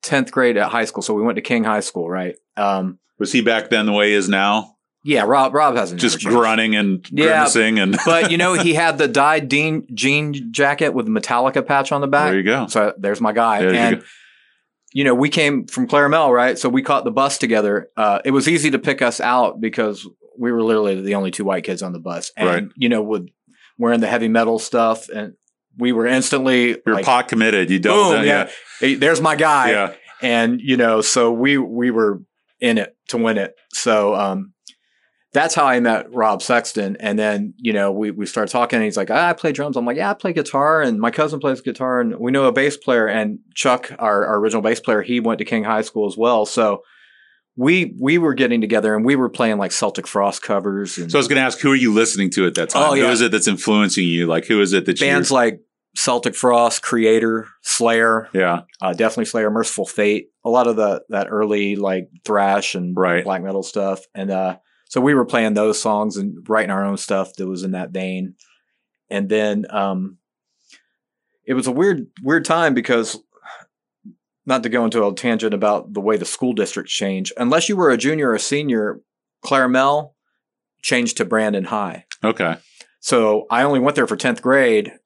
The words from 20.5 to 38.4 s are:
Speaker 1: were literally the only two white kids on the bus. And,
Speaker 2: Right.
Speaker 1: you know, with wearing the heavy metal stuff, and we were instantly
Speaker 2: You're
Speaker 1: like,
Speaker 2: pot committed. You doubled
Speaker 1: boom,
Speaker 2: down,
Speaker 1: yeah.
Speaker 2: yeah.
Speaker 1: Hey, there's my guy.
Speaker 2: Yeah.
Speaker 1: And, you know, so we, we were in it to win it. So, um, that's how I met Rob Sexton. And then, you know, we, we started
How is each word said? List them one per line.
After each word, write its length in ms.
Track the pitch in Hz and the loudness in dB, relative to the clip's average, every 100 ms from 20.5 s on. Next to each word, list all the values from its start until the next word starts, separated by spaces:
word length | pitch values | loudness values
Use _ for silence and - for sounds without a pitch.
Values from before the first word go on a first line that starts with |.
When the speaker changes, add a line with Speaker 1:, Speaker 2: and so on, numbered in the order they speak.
Speaker 1:
were 100 | 117 | 0
literally 380 | 113 110 104 95 | 2 2 0 -2
the 140 | 95 | -2
only 160 | 101 95 | -4 -4
two 140 | 90 | -4
white 200 | 98 92 | -4 -4
kids 180 | 85 90 | -4 -8
on 100 | 92 | -8
the 40 | 87 | -10
bus. 300 | 87 85 - - | -10 -10 -10 -4
And, 120 | 90 | -2
Speaker 2:
Right. 160 | 87 101 - | -2 -4 -4
Speaker 1:
you 140 | 120 | 0
know, 120 | 113 | 0
with 240 | 107 107 87 _ _ _ _ - | -2 -4 -6 _ _ _ _ -4
wearing 220 | 117 117 | 0 0
the 60 | 107 | 0
heavy 220 | 117 113 | 0 2
metal 300 | 113 113 113 | 2 2 0
stuff, 500 | - 120 113 113 - | -2 0 0 0 -6
and 240 | 107 104 - _ _ _ - | -12 -12 -16 _ _ _ -4
we 140 | 123 | -2
were 140 | 117 117 | 0 2
instantly 680 | 131 127 143 135 127 120 113 - | 0 0 0 2 2 2 0 0
Speaker 2:
You're 100 | 107 | 0
Speaker 1:
like, 100 | - | 2
Speaker 2:
pot 220 | 123 123 | 2 2
committed. 420 | 113 110 104 87 | 0 2 2 2
You 80 | 95 | 2
doubled 280 | 101 208 196 | 4 4 4
Speaker 1:
boom, 60 | 110 | 4
Speaker 2:
down, 100 | 110 | 2
Speaker 1:
yeah. 180 | - | 0
Speaker 2:
yeah. 60 | 95 - - - | -2 -10 -20 -2
Speaker 1:
Hey, 140 | 131 135 | -2 2
there's 260 | 143 165 | 2 2
my 120 | 160 151 | 0 2
guy. 340 | 156 143 123 | 2 4 4
Speaker 2:
Yeah. 240 | 104 95 - - - | 2 -2 -6 -20 -6
Speaker 1:
And, 400 | 127 117 113 123 | 0 2 2 0
you 160 | 135 127 | 0 2
know, 240 | 117 110 | 4 4
so 320 | 107 131 117 | 2 2 2
we, 240 | 117 135 139 | 2 0 0
we 340 | 120 117 123 | -2 -2 0
were 300 | 113 107 95 - _ _ _ | 2 0 0 -10 _ _ _
in 160 | 123 113 | 0 0
it 180 | 98 _ - | -2 _ -8
to 80 | 123 | -2
win 220 | 113 107 | 0 0
it. 160 | 95 _ _ | -4 _ _
So, 420 | - 120 107 104 | -4 0 2 2
um, 380 | 101 98 95 98 _ - _ _ _ _ _ _ | 2 -2 -4 -8 _ -20 _ _ _ _ _ _
that's 220 | 139 160 | -2 0
how 100 | 160 | 2
I 140 | 143 123 | 2 4
met 340 | 120 110 - | 2 0 -2
Rob 300 | 123 110 98 | 0 2 0
Sexton. 540 | - 120 117 110 98 98 | 2 0 0 -4 -4 -4
And 180 | 107 107 | -2 0
then, 380 | 107 104 104 - | 0 -2 -4 -4
you 160 | 120 | -2
know, 200 | 104 98 | 0 0
we, 180 | 98 107 | 0 -4
we 160 | 95 98 | -6 -6
started 240 | 117 | -4